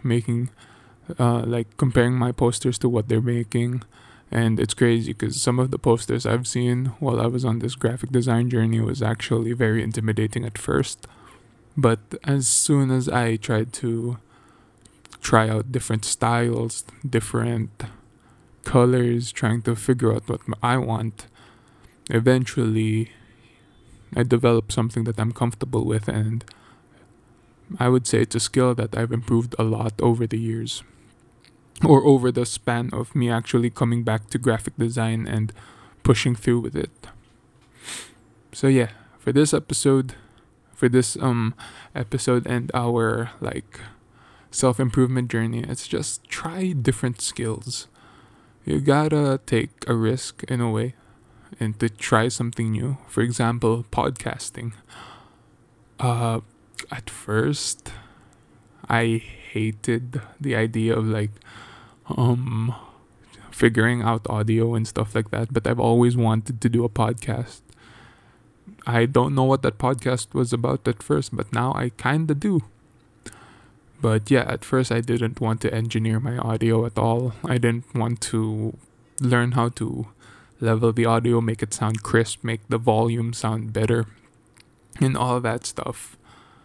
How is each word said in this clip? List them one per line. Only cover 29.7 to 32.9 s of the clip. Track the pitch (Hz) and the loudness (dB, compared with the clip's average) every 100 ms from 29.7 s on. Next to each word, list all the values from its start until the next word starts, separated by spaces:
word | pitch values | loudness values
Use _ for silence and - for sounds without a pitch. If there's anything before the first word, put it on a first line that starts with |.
| 110 117 110 | 0 -4 0
over | 120 117 113 | 2 2 -2
the | 113 | -4
years, | 113 113 113 - - _ _ _ _ _ _ _ _ - | -4 -6 -6 -10 -14 _ _ _ _ _ _ _ _ 2
or | - 139 | 6 8
over | 143 135 127 | 8 6 4
the | 120 | 0
span | 120 - - 120 123 | -2 -4 -2 -2 -2